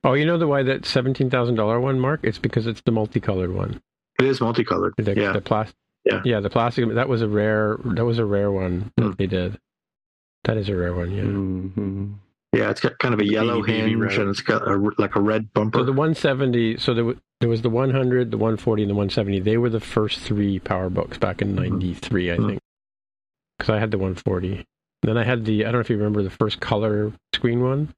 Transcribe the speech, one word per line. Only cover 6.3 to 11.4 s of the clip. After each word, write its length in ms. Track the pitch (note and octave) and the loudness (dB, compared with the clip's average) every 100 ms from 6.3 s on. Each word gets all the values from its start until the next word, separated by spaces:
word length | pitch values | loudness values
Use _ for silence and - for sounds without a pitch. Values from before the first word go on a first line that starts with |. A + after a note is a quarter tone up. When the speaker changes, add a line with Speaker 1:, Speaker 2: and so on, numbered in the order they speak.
| A2 | 0
Speaker 1:
the 80 | G2 | 0
plastic. 420 | A#2+ A#2 A#2 A#2 | 0 0 0 0
That 140 | A2+ C3 | 0 0
was 120 | A#2 | 0
a 60 | A2 | 0
rare. 500 | G#2 G#2+ G#2+ G#2+ - | 0 2 2 0 -2
That 200 | A#2+ F#2+ | -2 0
was 140 | A#2 A#2 | 0 0
a 60 | G#2+ | 0
rare 240 | G2+ G2+ | 0 0
one 420 | G2 F2+ F2+ G#2 - | 0 0 -2 -2 0
that 60 | |
Speaker 2:
Hmm. 60 | A2 F#2 | 0 0
Speaker 1:
they 80 | G2 | -2
did. 320 | F#2 F2+ G2+ _ _ _ _ _ _ _ _ | 0 -2 -6 _ _ _ _ _ _ _ _
That 120 | - A2 | -2 -2
is 100 | G2+ | -2
a 80 | F#2+ | -2
rare 180 | F2 | -2
one. 160 | F2+ F2 | -2 -4
Yeah. 120 | G2+ | -2
Speaker 3:
Mm-hmm. 880 | G2 G2 | -2 -2